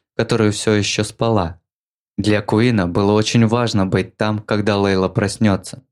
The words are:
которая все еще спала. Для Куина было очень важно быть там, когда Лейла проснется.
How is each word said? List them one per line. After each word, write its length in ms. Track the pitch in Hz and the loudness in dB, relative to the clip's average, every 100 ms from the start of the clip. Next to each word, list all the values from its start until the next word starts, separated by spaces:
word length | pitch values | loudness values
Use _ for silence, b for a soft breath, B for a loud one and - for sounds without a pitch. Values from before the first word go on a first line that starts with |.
| _ - | _ -6
которая 340 | 113 117 107 | -2 0 0
все 220 | 101 - | 0 0
еще 320 | 104 101 - | 0 0 -4
спала. 560 | 107 - 117 110 85 - _ _ _ _ _ - | -6 -4 -2 0 -2 -6 _ _ _ _ _ -6
Для 240 | 104 104 | 0 0
Куина 460 | - 107 123 110 87 | 0 0 2 2 0
было 240 | 87 101 | 0 2
очень 340 | 107 110 120 113 | 2 2 2 2
важно 380 | 117 117 107 95 | 2 0 0 0
быть 320 | 95 90 - | -2 -2 -4
там, 220 | 107 104 | -4 -4
когда 380 | - 107 104 101 | -2 -2 0 0
Лейла 320 | 98 95 92 | 2 2 0
проснется. 760 | 95 98 - 107 95 - - - | 0 -2 0 0 0 -4 -18 -20